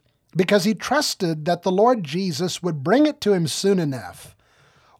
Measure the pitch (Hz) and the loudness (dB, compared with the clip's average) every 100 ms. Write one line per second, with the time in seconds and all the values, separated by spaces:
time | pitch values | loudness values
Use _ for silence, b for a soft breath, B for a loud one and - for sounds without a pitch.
0 | _ _ _ 165 185 202 185 196 - 285 | _ _ _ -2 2 2 2 -2 0 0
1 | 285 - 175 156 151 175 196 185 233 247 | 0 -2 -4 -2 -2 -2 0 2 4 2
2 | 147 165 196 131 180 - 175 156 139 240 | -2 -4 -4 -4 -4 -4 -6 -4 2 4
3 | 302 285 208 190 160 - 196 190 151 131 | 4 2 0 2 0 -2 0 2 0 -4
4 | 92 - - - b b b b b b | -10 -16 -20 -20 b b b b b b